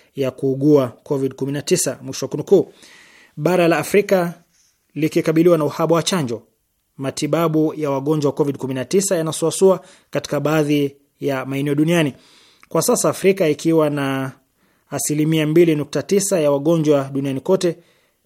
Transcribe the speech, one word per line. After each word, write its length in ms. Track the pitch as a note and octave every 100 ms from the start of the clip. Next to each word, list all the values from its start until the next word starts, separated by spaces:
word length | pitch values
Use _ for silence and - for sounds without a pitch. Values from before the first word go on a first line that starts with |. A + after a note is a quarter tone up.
| _
ya 160 | - C3
kuugua 580 | - C#3 C3 D3 D3 B2+ -
covid 320 | - C#3 C3+
kumi 180 | B2+ C3+
na 100 | C#3+
tisa." 360 | - F#3 D3 A#2+
Mwisho 240 | C3 C3 C3+
wa 40 |
kunukuu. 420 | C#3+ - G3 - - - - - _ _ -
Bara 320 | D#3 F3+ E3+
la 100 | D#3+
Afrika 560 | D3 G3 G3+ F#3+ E3+ E3 _ _ _ _ _
likikabiliwa 640 | D3 D3+ F3 E3 D#3+ F3 E3
na 60 |
uhaba 300 | C#3+ - D#3+
wa 80 | E3
chanjo, 400 | D#3 F#3+ B2+ A2 - _ _ _ _ -
matibabu 800 | C3+ - D3 D3 E3 D#3 D#3
ya 160 | D#3 D3
wagonjwa 400 | C#3 C#3 D#3 C#3+
wa 40 | -
covid 200 | C#3+ C#3
kumi 180 | C3
na 100 | C3
tisa 320 | B2+ F#3+ F#3+ F3
yanasuasua 640 | D#3+ - E3 - F#3+ F3+ - - _
katika 300 | C#3+ - D3
baadhi 560 | C#3+ D#3 D3 D3 C#3 C#3 _ _
ya 240 | C#3 C3+ C3
maeneo 280 | C3+ C#3+
duniani. 400 | C#3+ D#3 F3 D3+ - _ _ _ _ _
Kwa 140 | D#3+
sasa 260 | D#3+ A#3+ D#3+
Afrika 400 | C3+ F#3+ G3 D#3+
ikiwa 420 | D3 E3 E3 D3+
na 420 | C#3+ C3+ C3+ C3 - _ _ _ _ _
asilimia 560 | C#3+ - D3+ D3+ D#3+ D3+
mbili 280 | D#3+ E3+ D3+
nukta 260 | C#3+ D3+
tisa 380 | - G3 G3 F#3
ya 100 | D3
wagonjwa 600 | C#3+ D3 E3+ D3+ C#3+ C3+
duniani 280 | C#3 C#3 C3+
kote 360 | - F#3 F3+ D#3+ _ _ _ _